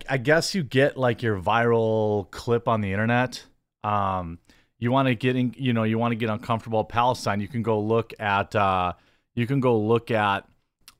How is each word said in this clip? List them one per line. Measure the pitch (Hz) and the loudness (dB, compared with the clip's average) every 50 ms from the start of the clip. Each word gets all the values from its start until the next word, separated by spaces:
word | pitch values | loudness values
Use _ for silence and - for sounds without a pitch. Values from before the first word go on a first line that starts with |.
| - - | -2 -4
I | 135 | -4
guess | 139 117 135 151 165 160 - - | -2 2 2 2 4 2 0 -2
you | 196 151 | -4 -4
get, | 113 - 131 139 143 - | 0 2 4 4 4 2
like, | 135 127 123 117 - 120 | 2 0 0 0 0 0
your | 117 107 95 | -2 -2 0
viral | 85 104 107 117 117 117 117 113 113 110 110 110 107 107 104 104 95 - | 0 0 2 2 4 4 4 2 2 2 2 2 2 2 0 0 -2 -4
clip | - - - - 117 117 - | -10 -10 -4 -2 -2 0 0
on | 120 117 110 | 0 0 0
the | 107 98 95 | 0 -2 -2
internet. | 101 110 113 120 123 127 123 - - - - _ _ _ _ _ _ - | -2 0 0 2 0 0 -2 -4 -10 -18 -20 _ _ _ _ _ _ -4
Um, | 107 104 104 98 95 95 92 90 82 82 85 _ _ _ _ _ _ _ _ | -2 -2 0 0 -2 -2 -4 -6 -8 -10 -14 _ _ _ _ _ _ _ _
you | 113 120 | -2 0
wanna | 127 135 135 131 123 | 2 2 2 2 0
get | 110 - 127 127 | 0 0 0 0
in, | 127 123 123 110 | 0 0 -2 -2
you | - 135 127 120 | -2 -2 0 0
know, | 117 110 | 0 0
you | 110 110 113 | 0 0 0
wanna | 117 120 120 | 0 -2 -2
get | 110 120 110 | -2 -2 -4
uncomfortable | 107 104 - - 120 110 - 117 113 110 | -4 -4 -4 -4 -4 -4 -4 -4 -2 -2
with | 107 - | -2 -2
Palestine, | - 117 120 127 123 - - 117 101 101 | 0 0 0 0 0 -2 -2 -4 -4 -2
you | 101 95 | -4 -4
can | - 120 110 | -6 -4 -2
go | 113 110 107 | 0 0 0
look | 104 107 113 113 110 - - - | 0 0 0 0 -2 -4 -8 -6
at, | 113 104 98 98 101 - - | -4 0 0 0 0 0 0
uh, | 110 101 95 95 92 90 90 85 - _ _ _ _ _ _ _ | 0 2 2 2 0 0 -2 -4 -8 _ _ _ _ _ _ _
you | 120 120 | -4 -2
can | 110 139 139 | 0 0 2
go | 127 127 120 110 | 2 4 2 2
look | 104 107 117 117 113 - | 2 2 2 0 0 0
at, | 120 107 104 101 98 98 - _ _ _ _ _ _ _ _ - - _ | 0 0 2 0 0 -2 -4 _ _ _ _ _ _ _ _ -20 -20 _